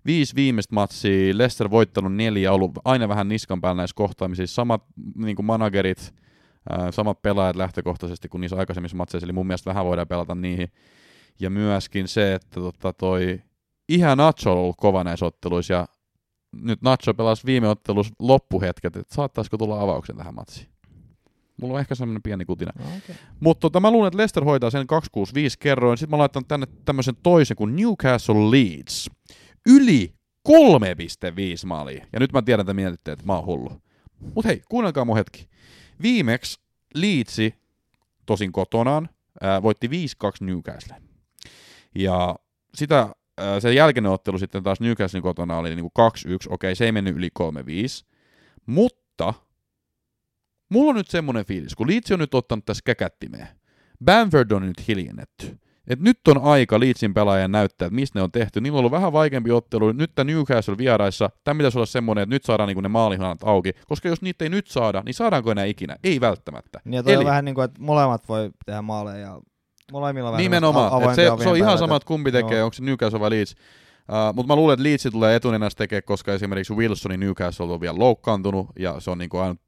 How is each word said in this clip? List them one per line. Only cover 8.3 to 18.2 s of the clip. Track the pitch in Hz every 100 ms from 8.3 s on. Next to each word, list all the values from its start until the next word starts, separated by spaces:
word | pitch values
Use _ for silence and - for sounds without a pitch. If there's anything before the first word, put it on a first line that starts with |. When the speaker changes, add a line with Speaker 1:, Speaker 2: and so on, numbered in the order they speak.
| 90
Speaker 1:
niissä | 90 92
aikaisemmissa | 92 90 87 87
matseissa, | 87 87 87
eli |
mun | 92 92
mielestä | 90 95
vähän | 98 90
voidaan | 87 85
pelata | 87 85
niihin. | 87 90 90 90 - _ _ _ _ _ _
Ja | 95
myöskin | 101 104 98 - 98 92
se, | 113 101
että | 95 - 90
tota | 90 - 95
toi | - 92 92 90 92 - _ _ _ -
Iheanacho | 175 160 135 156 - 101
on | 90
ollut | 90 85
kova | 104 95
näissä | 87 85 85
otteluissa, | - 87 87 85
ja | 90 87 _ _ _ _ _ _
nyt | - 117 107
Nacho | 123 127 -
pelasi | 101 113 110 127
viime | 127 110
ottelussa | 107 - 101 107
loppuhetket, | -